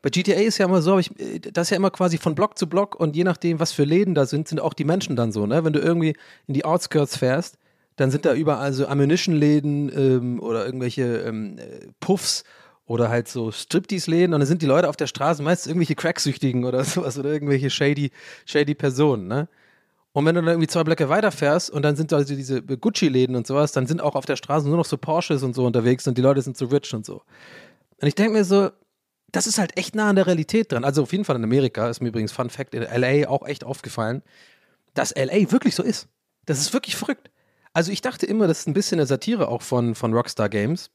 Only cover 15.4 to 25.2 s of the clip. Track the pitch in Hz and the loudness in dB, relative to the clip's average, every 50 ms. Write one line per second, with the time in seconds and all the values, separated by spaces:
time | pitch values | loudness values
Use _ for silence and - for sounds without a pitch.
15.4 | 143 151 180 170 - - 160 180 170 - - - - 165 170 - - 147 131 - | 0 0 0 0 -2 -4 0 0 0 0 0 -2 -2 -4 -2 0 -2 -2 -2 0
16.4 | - 135 120 123 123 127 123 127 135 - - 180 170 139 113 139 135 143 151 151 | -2 0 0 0 0 0 0 0 -2 0 -2 -2 -4 -4 -6 -4 -4 -2 -2 -2
17.4 | 143 143 139 135 135 135 - - 147 143 147 143 143 131 _ - - - - - | 0 0 0 0 0 -2 -2 0 2 2 2 0 -2 -4 _ -10 -20 -20 -20 -20
18.4 | _ - - 151 147 143 147 - - 143 123 127 151 151 131 110 95 90 110 139 | _ -2 0 0 2 2 0 0 0 -2 2 4 4 4 4 0 -2 -4 -4 -4
19.4 | 151 - _ _ _ _ _ _ _ _ _ _ _ _ _ 139 143 156 170 180 | -4 -6 _ _ _ _ _ _ _ _ _ _ _ _ _ 2 2 4 2 2
20.4 | 165 165 170 170 160 151 - 170 160 156 165 - 156 131 156 202 214 202 - - | 2 2 2 2 0 0 0 0 2 2 2 0 2 0 2 2 2 0 0 0
21.4 | 151 143 147 180 - - - 147 139 151 147 139 160 147 165 147 143 135 147 139 | 0 2 2 2 0 -2 -4 0 0 0 0 0 0 0 2 2 2 0 -2 -8
22.4 | 135 131 135 123 - - 135 123 - - - - - 156 131 127 127 123 127 123 | -4 -4 -4 -4 -4 -4 -8 -2 -2 -2 0 2 0 2 4 4 2 2 0 -4
23.4 | 113 - 135 143 151 147 - 139 131 123 160 170 - 151 - 135 131 - 139 - | -4 -2 0 0 0 2 0 -2 -2 0 -2 -2 -2 -2 -2 -2 -4 -4 -6 -6
24.4 | - - 139 156 147 139 151 170 165 - - 135 - - 156 170 | -2 -2 -2 0 0 2 0 0 0 0 -4 -6 -4 -2 -2 -2